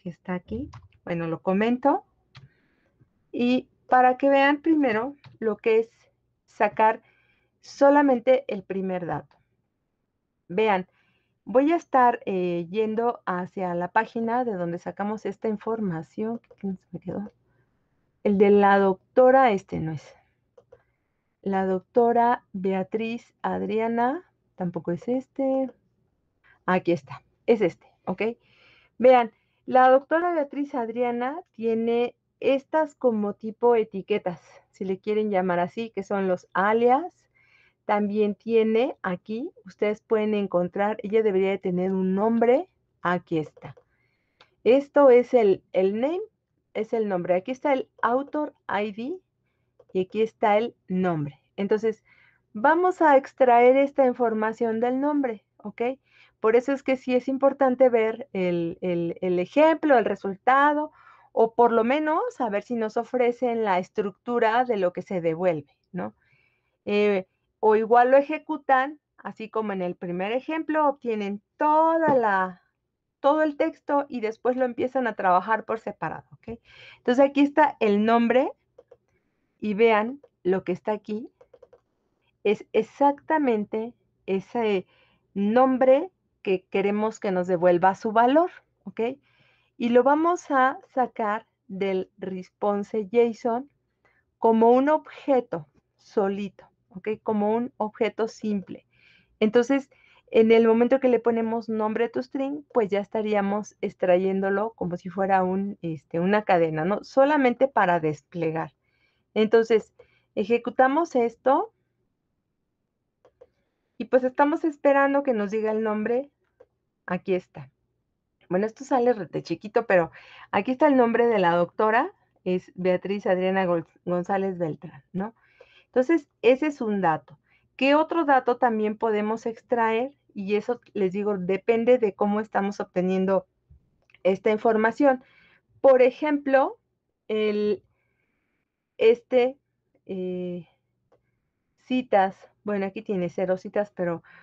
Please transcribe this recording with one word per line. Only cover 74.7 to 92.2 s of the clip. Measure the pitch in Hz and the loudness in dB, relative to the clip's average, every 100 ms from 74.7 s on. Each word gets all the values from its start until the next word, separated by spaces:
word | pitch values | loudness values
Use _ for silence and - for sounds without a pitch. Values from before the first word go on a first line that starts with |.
| 233 254 269 240 | -4 -4 -4 -4
a | |
trabajar | - 190 185 190 220 | -2 0 2 2 -2
por | 214 226 | -2 -8
separado, | - - 160 - - | -8 -10 -10 -10 -16
¿ok? | 147 - 233 _ - - - | -20 -18 -18 _ -20 -20 -8
Entonces | - 247 277 | -2 2 2
aquí | 277 | 4
está | 285 311 302 - | 2 4 2 2
el | 220 208 220 | 0 2 2
nombre | 233 233 247 294 - _ _ _ _ _ _ _ _ _ _ | 2 2 2 0 -4 _ _ _ _ _ _ _ _ _ _
y | 214 | -6
vean | 202 226 214 226 285 _ _ | 2 2 2 -2 -8 _ _
lo | 180 185 | -4 -2
que | 185 | -4
está | 175 - | -6 -6
aquí. | 208 - 214 294 _ _ _ _ _ _ _ _ _ _ _ | -8 -8 -10 -12 _ _ _ _ _ _ _ _ _ _ _
Es | 202 208 - | -2 -2 -2
exactamente | 220 220 - 285 285 - 311 277 214 208 220 226 - _ _ - | -4 -4 0 0 0 -2 0 0 -2 -4 -8 -8 -14 _ _ -6
ese | 190 - 240 220 196 - _ _ _ _ | -6 -4 -4 -2 -2 -4 _ _ _ _
nombre | 196 202 233 262 254 262 269 370 _ _ _ - | -4 0 2 2 4 4 4 2 _ _ _ -4
que | 185 - | -4 -2
queremos | 196 196 208 214 214 | -4 -2 -2 -4 -4
que | 214 | -4
nos | 185 180 | -2 -2
devuelva | 180 180 175 185 | 2 4 4 2
su | 196 226 | 0 -2
valor, | 220 240 294 359 - _ _ - | 2 4 4 0 -4 _ _ -16
¿ok? | - 233 277 _ _ _ _ _ - | -8 -8 -8 _ _ _ _ _ -8
Y | 233 | 0
lo | 240 | 2
vamos | 247 294 330 349 - | 4 2 2 -2 -2
a | 277 262 349 - | 0 2 0 -8
sacar | - 233 - 214 214 - _ - | -4 -4 -4 -6 -6 -10 _ -16
del | 190 196 190 185 | -8 -4 -4 -6
response | _ | _